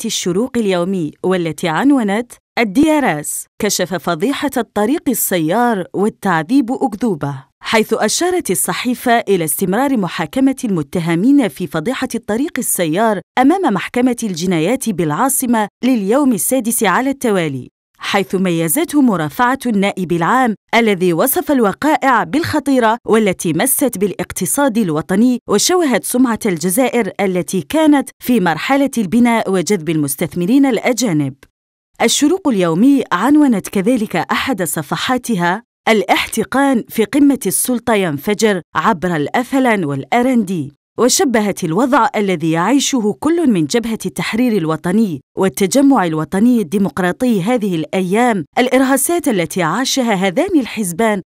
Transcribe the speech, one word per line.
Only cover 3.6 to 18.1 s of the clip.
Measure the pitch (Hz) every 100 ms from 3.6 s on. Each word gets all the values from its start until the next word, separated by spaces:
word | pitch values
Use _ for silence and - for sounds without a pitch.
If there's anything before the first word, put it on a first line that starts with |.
كشف | 208 - 175
فضيحة | 175 - 170 214 277 285 269
الطريق | - - 220 320 -
السيار | 220 - 185 156 202 240 208 170
والتعذيب | - 208 - 196 165 156 269 233
أكذوبة"، | 254 254 196 240 165 143 135 - _
حيث | - 226 220
أشارت | 220 214 - 349 359 -
الصحيفة | 170 - 175 247 240 247 233
إلى | - 190
استمرار | 160 - 190 202 285 254
محاكمة | 175 - 160 254 269 269
المتهمين | 240 180 143 185 165 165 226 285 214
في | - 175
فضيحة | 165 180 262 254 226
الطريق | - 214 311 -
السيار | - - 170 170 226 190 - -
أمام | 262 381 330
محكمة | 190 - 240 254 240
الجنايات | 226 170 185 170 165 262 226
بالعاصمة | 165 160 151 262 - 254 233 202 _
لليوم | 240 247 190 254 277
السادس | 208 - 262 226 220
على | 202 185 262
التوالي، | 269 240 196 160 131 120 _ _ _
حيث | -